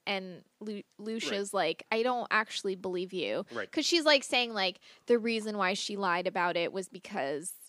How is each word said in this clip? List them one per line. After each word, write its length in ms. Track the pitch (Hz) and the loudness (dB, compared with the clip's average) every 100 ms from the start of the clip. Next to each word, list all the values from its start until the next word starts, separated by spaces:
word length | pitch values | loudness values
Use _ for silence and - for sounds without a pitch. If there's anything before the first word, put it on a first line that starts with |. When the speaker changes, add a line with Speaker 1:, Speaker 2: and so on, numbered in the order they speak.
| - | -4
Speaker 1:
and 380 | 196 185 175 - _ | -4 -6 -12 -18 _
Lu-, 240 | 214 202 - - | -8 -8 -10 -12
Lucia's 520 | 208 226 277 202 202 | -8 -4 -2 -2 -2
Speaker 2:
Right. 60 | 196 160 | 0 0
Speaker 1:
like, 160 | 160 - | 0 -2
"I 120 | 226 | 0
don't 240 | 240 247 - | 0 0 0
actually 460 | 208 220 - 202 190 | 0 0 -4 -4 -4
believe 360 | 185 185 180 | -4 -4 -4
you." 340 | 185 110 120 202 | -4 -2 -2 -4
Speaker 2:
Right. 200 | - - | -6 -6
Speaker 1:
'Cause 140 | - 285 | -2 2
she's, 180 | 339 302 | 4 6
like, 180 | 285 | 6
saying, 300 | - 254 240 | 4 0 0
like, 260 | 220 185 180 - - - | 0 0 -2 -10 -8 2
the 100 | 240 | 2
reason 400 | 226 226 214 208 | 4 0 0 0
why 160 | 185 | 2
she 220 | 196 - 202 | 0 -2 -2
lied 300 | 196 175 185 | 2 2 2
about 300 | 185 175 170 | 2 2 2
it 140 | 165 | 0
was 180 | 190 185 | -2 -8
because, 640 | 190 - 202 139 147 185 - | -10 -8 -4 -2 -4 -6 -12